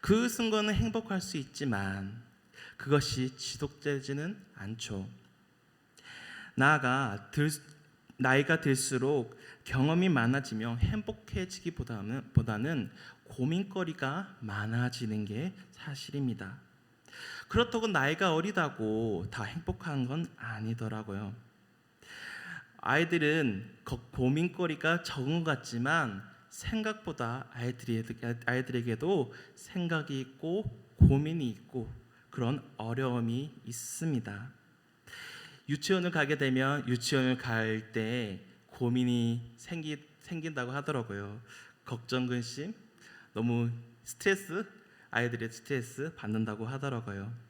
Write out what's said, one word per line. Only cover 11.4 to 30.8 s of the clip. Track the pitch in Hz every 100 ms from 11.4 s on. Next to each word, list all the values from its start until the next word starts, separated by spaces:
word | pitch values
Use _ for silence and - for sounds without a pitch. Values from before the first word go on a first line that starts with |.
| 185 - 170 165 120 113 101 131 135
보다는 | - 113 107 131 160 104 - - - -
고민거리가 | - 131 170 196 190 175 156 135 156 196 -
많아지는 | 110 104 107 113 123 120 113 107 104
게 | 104 170 190 -
사실입니다. | - - 139 - 143 131 107 98 131 - _ _ _ - - - - -
그렇다고 | 214 233 233 220
나이가 | 175 135 160 190 160
어리다고 | 180 185 156 - 110 110 113 98 95
다 | -
행복한 | 107 170 - 185 175 143 123
건 | 147 170 -
아니더라고요. | 117 107 110 113 113 110 107 98 104 117 - _ _ _ _ _ - - - - - - - -
아이들은 | - 135 165 170 151 160 139 98 113 -
거-, | - - -
고민거리가 | - 127 147 170 170 175 151 160 170
적은 | 170 - 131 170
것 | 160 131
같지만 | - 117 127 165 131 98 - - -
생각보다 | - - 220 214 214 - 147 117 123 135
아이들이-, | - 120 123 - 113 113 117 120 117 -
아이들에게도 | 123 127 127 120 113 151 190 123 - - -
생각이 | - 185 175 165 143 139
있고 | 127 - 160 185 214 -